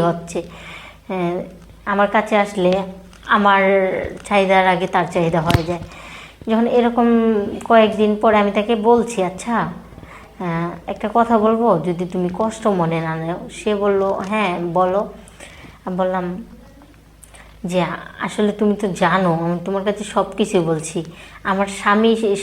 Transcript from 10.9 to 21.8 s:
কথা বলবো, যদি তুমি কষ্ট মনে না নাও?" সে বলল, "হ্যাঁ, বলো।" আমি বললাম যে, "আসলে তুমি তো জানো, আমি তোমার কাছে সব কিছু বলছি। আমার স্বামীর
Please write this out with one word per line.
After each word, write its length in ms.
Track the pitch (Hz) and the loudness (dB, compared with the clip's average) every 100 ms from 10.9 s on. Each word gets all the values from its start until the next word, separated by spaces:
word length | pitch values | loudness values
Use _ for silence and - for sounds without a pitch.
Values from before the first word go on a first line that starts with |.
| 202 214 | -8 -2
কথা 240 | 233 233 233 | 0 2 2
বলবো, 300 | 214 226 233 175 175 | 2 2 2 2 0
যদি 180 | 170 180 | -4 -4
তুমি 160 | 185 180 180 | -2 -4 -2
কষ্ট 280 | 220 - 226 | -4 -2 0
মনে 340 | 190 165 165 | 0 0 -2
না 120 | 165 160 | -4 -6
নাও?" 240 | 165 180 247 - | -6 -8 -10 -8
সে 120 | 214 | -2
বলল, 280 | 208 202 196 196 190 190 | 0 2 2 0 -2 -2
"হ্যাঁ, 320 | 214 196 175 175 170 | -2 -2 -2 -2 0
বলো।" 220 | 185 196 220 - - - - - - - | 2 0 -2 -8 -20 -20 -20 -20 -20 -14
আমি 120 | - 180 | -8 -2
বললাম 280 | 185 185 180 180 - - - - - - - - - - - - | -2 -2 -4 -8 -12 -20 -20 -20 -20 -20 -20 -20 -20 -20 -20 -12
যে, 140 | 180 180 170 - - - 196 | -4 0 -2 -4 -12 -8 -6
"আসলে 260 | - 208 | 0 0
তুমি 220 | 202 214 | 2 0
তো 120 | 202 208 | 0 -2
জানো, 420 | 175 175 185 180 165 | 0 0 2 2 0
আমি 160 | 170 175 | 0 -4
তোমার 200 | 175 196 | -4 -4
কাছে 200 | 196 202 | -2 -4
সব 220 | 202 - 196 - | -4 -2 -2 -2
কিছু 180 | 208 185 | 0 0
বলছি। 360 | 165 160 151 190 156 - - - | 0 -2 -4 -8 -8 -12 -20 -10
আমার 220 | - 190 196 | -4 -2 -2
স্বামীর 720 | - | -2